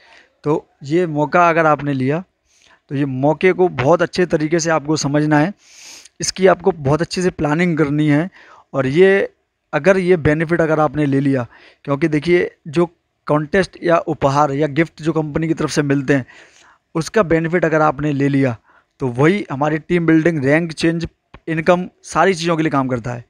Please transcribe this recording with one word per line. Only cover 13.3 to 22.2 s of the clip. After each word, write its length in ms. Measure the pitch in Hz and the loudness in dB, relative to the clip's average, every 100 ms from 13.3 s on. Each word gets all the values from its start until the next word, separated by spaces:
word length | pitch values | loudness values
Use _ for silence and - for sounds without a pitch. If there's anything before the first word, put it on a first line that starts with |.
| 151 151 196 175 - | -2 0 -2 -2 -4
या 160 | 170 170 | 0 0
उपहार 540 | - 151 139 139 147 | 0 -2 0 2 0
या 140 | 139 151 | 0 -2
गिफ्ट 340 | 135 165 - | 0 -2 -2
जो 100 | 156 | -4
कंपनी 360 | 160 156 147 160 | -4 -2 -4 -4
की 60 | |
तरफ 160 | 156 156 | -2 -2
से 120 | - | -2
मिलते 300 | 147 143 131 | 0 0 0
हैं 120 | 139 120 - - _ _ _ _ | -2 -2 -14 -20 _ _ _ _
उसका 280 | 165 156 220 | -6 -4 -2
बेनिफिट 400 | 170 160 165 175 | 0 0 0 -2
अगर 180 | 165 156 | 0 2
आपने 300 | 151 139 151 | 0 0 -4
ले 160 | 139 139 | 0 0
लिया 280 | 139 135 113 _ _ _ - | 2 0 -2 _ _ _ -8
तो 80 | 135 | -6
वही 340 | 120 151 202 - | 2 2 2 -2
हमारी 280 | 135 151 156 | -4 -4 -4
टीम 260 | - 175 165 | -2 -2 4
बिल्डिंग, 380 | 160 160 160 | 4 4 0
रैंक 280 | 131 156 170 | 2 0 0
चेंज, 340 | 151 170 165 165 _ _ - - | -2 -2 -2 -6 _ _ -20 -8
इनकम, 400 | 160 165 175 180 _ | -4 2 0 0 _
सारी 300 | - 160 | -8 0